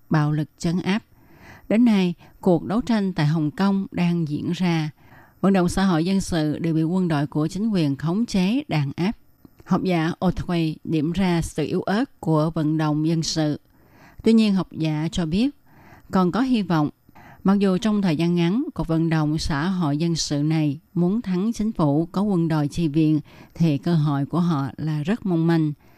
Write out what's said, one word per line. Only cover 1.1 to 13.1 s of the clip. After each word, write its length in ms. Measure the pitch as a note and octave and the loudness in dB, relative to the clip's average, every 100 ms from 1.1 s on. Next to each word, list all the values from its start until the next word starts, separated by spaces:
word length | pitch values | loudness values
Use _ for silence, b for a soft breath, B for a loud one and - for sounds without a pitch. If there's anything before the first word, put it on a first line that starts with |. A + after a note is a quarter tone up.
| B B B B B B | B B B B B B
Đến 160 | G#3+ A#3+ | 2 4
nay, 280 | G3+ F3+ - B B | 4 2 -2 B B
cuộc 240 | F#3+ E3+ G2 | 2 2 0
đấu 160 | A3 | -4
tranh 320 | B3+ A3 G3 | 0 0 0
tại 140 | F3 D3+ | 0 0
Hồng 240 | D#3+ D3+ | 2 -2
Kông 360 | - G3 G3 G3 | 0 0 0 -2
đang 360 | - F3 E3+ D3+ | -2 0 0 -2
diễn 240 | D3 C#3+ | -4 -4
ra. 380 | F3 F3+ E3 D3+ - b b b b | -2 0 0 -4 -8 b b b b
Vận 120 | G3 | 2
động 160 | F#3+ F3 | 4 2
xã 160 | F#3+ F#3+ | 2 2
hội 200 | D#3+ E3+ | 2 2
dân 160 | G3 | 0
sự 380 | - E3+ D3+ C#3 | 0 -2 -2 -2
đều 140 | E3 | 0
bị 100 | D#3+ | 0
quân 240 | D#3+ F#3 F3 | 0 0 0
đội 200 | D3 D3+ | 0 -2
của 200 | D#3 D#3+ | -2 -2
chính 220 | F3+ A3+ | -2 -2
quyền 260 | F#3+ D3 C#3 | 0 0 0
khống 300 | D3+ G3 A#3 | -2 -2 0
chế 380 | G3 F#3 C4 - | 0 0 -2 -2
đàn 240 | D#3 C#3 - | -2 -2 -2
áp. 220 | F#3 - _ _ - - - | -4 -6 _ _ -20 -12 -4
Học 180 | F#3 | -2
giả 280 | F#3 F3 D#3+ - | 0 0 0 -2
Otway 560 | F#3 D#3+ D3 E3+ D#3+ D#3 | -2 -2 -2 -2 -2 -4
điểm 280 | - D#3+ D3+ | -4 -2 -2
ra 300 | F3 F#3 E3+ | 0 0 0
sự 240 | - - C#3+ | -2 -4 -4
yếu 160 | F3 | -4
ớt 380 | - G3+ C#4 - | -2 -2 -4 -6
của 300 | - D#3 D#3+ | 0 0 0
vận 280 | D#3+ D#3 D#3 | 0 -2 0
động 300 | D#3 D3+ | 0 0
dân 160 | D#3 | 0